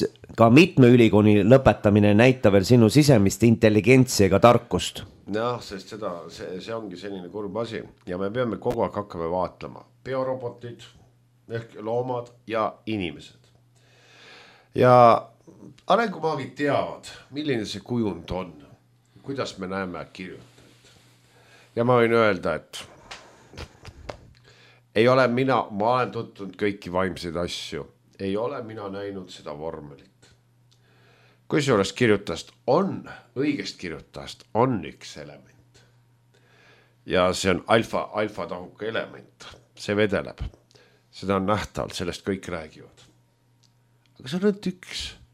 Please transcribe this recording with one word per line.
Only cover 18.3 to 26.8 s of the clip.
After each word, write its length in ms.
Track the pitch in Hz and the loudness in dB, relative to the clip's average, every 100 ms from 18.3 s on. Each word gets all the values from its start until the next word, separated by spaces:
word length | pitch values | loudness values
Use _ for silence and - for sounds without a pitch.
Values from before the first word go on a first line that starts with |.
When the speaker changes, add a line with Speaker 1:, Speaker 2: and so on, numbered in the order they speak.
Speaker 2:
on, 240 | 90 90 78 - - _ _ _ _ | -8 -10 -16 -20 -20 _ _ _ _
kuidas 400 | - 135 104 - | -14 -10 -10 -10
me 80 | 92 | -10
näeme 400 | 95 95 82 71 | -8 -8 -10 -14
kirjutajat. 400 | - 92 80 - _ _ _ _ _ _ _ _ _ _ _ _ - | -16 -16 -18 -20 _ _ _ _ _ _ _ _ _ _ _ _ -2
Ja 80 | |
ma 120 | 117 123 | 2 4
võin 180 | 117 | 4
öelda, 400 | 117 107 92 85 | 4 2 2 -4
et 260 | 78 - - - - - - - _ _ - - _ - - - - - _ _ _ _ _ _ - | -6 -8 -18 -18 -20 -20 -20 -20 _ _ -20 -20 _ -20 -20 -18 -20 -20 _ _ _ _ _ _ 2
ei 100 | 120 | 4
ole 200 | 131 123 | 4 2
mina, 320 | 120 131 120 - | 0 0 -2 -2
ma 240 | 104 107 | -4 -2
olen 180 | 127 117 | 0 -2
tutvunud 460 | 110 113 - 98 - | -6 -12 -14 -14 -4
kõiki 340 | 104 98 | -4 -4